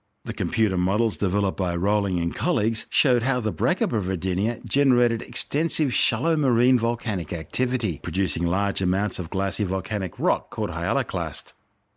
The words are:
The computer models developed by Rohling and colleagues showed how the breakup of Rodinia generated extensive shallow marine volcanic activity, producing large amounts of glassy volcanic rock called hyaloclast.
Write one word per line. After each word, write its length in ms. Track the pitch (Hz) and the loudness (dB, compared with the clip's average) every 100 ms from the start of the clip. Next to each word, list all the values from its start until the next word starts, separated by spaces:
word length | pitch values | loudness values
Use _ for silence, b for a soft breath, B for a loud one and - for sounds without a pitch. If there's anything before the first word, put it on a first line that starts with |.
| _ _ - | _ _ -8
The 80 | |
computer 420 | 107 92 107 107 90 | -4 -2 2 2 2
models 420 | 92 104 117 - | 2 2 0 0
developed 420 | 98 101 98 85 | 0 2 0 0
by 160 | 90 87 | -2 0
Rohling 440 | 98 107 101 90 | 2 2 2 0
and 140 | 85 | -2
colleagues 540 | - 143 135 110 113 - | -2 0 2 0 -2 -4
showed 320 | - 143 123 | 0 2 2
how 180 | 123 127 | 2 0
the 120 | 110 | -2
breakup 420 | 82 123 185 202 | 0 0 0 0
of 120 | 117 92 | 0 0
Rodinia 600 | 90 92 90 107 113 107 | 0 0 0 0 -2 -2
generated 560 | 139 139 120 120 113 | 2 4 4 4 2
extensive 720 | - - - 143 165 - 143 | -4 -6 -2 -2 -2 0 0
shallow 420 | 113 - 113 160 156 | 0 -2 0 0 2
marine 440 | 139 117 127 127 | 4 4 4 4
volcanic 520 | 117 117 - 98 80 | 2 -2 -2 -4 -2
activity, 680 | 85 80 - 127 123 104 76 | -6 -4 -2 0 0 0 -2
producing 460 | - 87 92 82 85 | -2 0 0 0 0
large 340 | 92 101 92 | 2 0 0
amounts 380 | 90 95 104 - | 0 0 0 -4
of 100 | 82 | -4
glassy 360 | 95 98 - 95 | -2 -2 -2 -2
volcanic 520 | 92 - 107 92 - | -2 -2 -4 -4 -2
rock 320 | 165 98 - | -2 -2 -4
called 220 | - 101 | -4 -4
hyaloclast. 840 | 82 87 131 - 92 80 - - - _ _ _ | -2 0 0 -2 -2 -4 -6 -12 -20 _ _ _